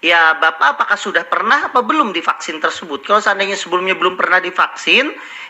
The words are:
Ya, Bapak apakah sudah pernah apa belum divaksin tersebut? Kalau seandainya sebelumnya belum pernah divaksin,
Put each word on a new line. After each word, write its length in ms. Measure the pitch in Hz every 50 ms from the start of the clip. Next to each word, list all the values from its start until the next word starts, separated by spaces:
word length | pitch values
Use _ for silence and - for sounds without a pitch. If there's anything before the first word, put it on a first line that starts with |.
| -
Ya, 320 | 165 170 170 165 160 160 -
Bapak 400 | 160 160 165 - 170 185 - -
apakah 160 | 226 - 202
sudah 300 | 202 - 208 175 165 170
pernah 460 | - - 170 180 214 254 285 330 359 -
apa 100 | 262 233
belum 300 | 214 302 311 285 220 185
divaksin 460 | 170 165 - - - - - 160 156 156
tersebut? 400 | 165 - - - 175 143 135 -
Kalau 160 | - 202 214
seandainya 380 | 208 220 202 196 196 196 202 190
sebelumnya 380 | - 180 170 180 185 190 185
belum 180 | 185 185 185 185
pernah 240 | 185 175 170 170 185
divaksin, 720 | 185 175 175 - 170 - - - - - 175 220 269 302 - - - - - - - -